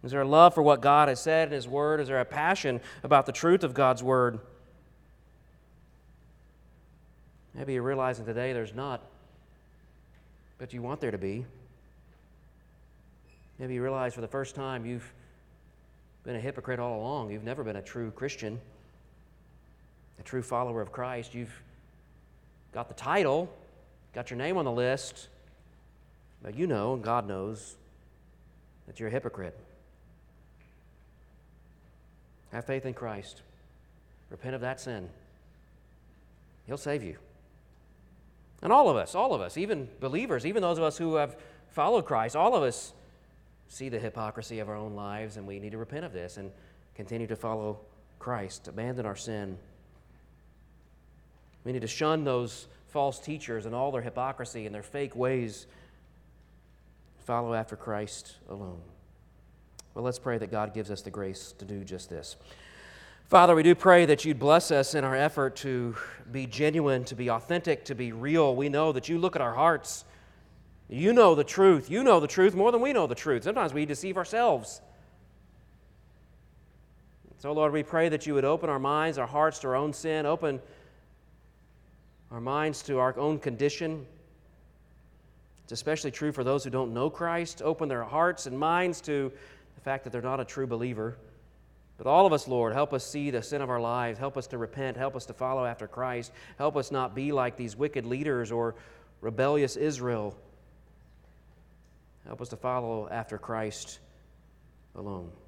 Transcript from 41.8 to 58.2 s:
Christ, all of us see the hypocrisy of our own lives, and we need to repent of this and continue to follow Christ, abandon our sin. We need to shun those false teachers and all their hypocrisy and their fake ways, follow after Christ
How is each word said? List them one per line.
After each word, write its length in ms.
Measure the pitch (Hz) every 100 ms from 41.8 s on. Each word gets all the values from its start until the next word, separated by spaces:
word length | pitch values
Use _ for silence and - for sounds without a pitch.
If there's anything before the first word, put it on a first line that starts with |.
| 156 233
Christ, 320 | - 123 113 135
all 180 | 190
of 80 | 247
us 300 | 135 120 - - - - - - - _ -
see 200 | - 131
the 100 | 117
hypocrisy 600 | 113 - 110 113 110 113
of 100 | 104
our 80 | 107
own 200 | 107 104
lives, 420 | 101 104 110 104
and 80 | 98
we 140 | 101
need 120 | 107
to 60 | 110
repent 260 | 113 143
of 80 | 170
this 240 | 92 90 104
and 140 | 98 - - - -
continue 320 | - 104 113 113
to 80 | 110
follow 420 | 113 110 107 104 - - - -
Christ, 500 | - 120 95 - -
abandon 380 | 87 117 123 110
our 100 | 98
sin. 400 | 117 110 98 92 - - - - - - - - - _ - - - - - - - _ - -
We 100 | 123
need 100 | 127
to 60 | 113
shun 360 | - 156 160
those 420 | 143 127 120 - - - -
false 320 | 151 139 127
teachers 460 | - 147 - 113 107
and 80 |
all 180 | 120 135
their 100 | 131
hypocrisy 640 | 120 123 131 135 123 117 107
and 80 |
their 80 | 104
fake 320 | 101 143 139
ways, 520 | 120 127 131 117 104 - - - - - - - - - - _ _ - - - -
follow 300 | - 120 120
after 220 | 113 110 107
Christ 580 | - 104 104 -